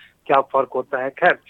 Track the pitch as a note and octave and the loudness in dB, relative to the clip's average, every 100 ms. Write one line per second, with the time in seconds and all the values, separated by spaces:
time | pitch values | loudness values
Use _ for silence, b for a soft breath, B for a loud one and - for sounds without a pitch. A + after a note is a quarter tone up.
0 | b b - C#3 C3+ C3+ B2 C3 B2+ C3 | b b 0 0 2 -2 -2 -4 -6 -6
1 | C3 - F3+ - | -6 0 0 0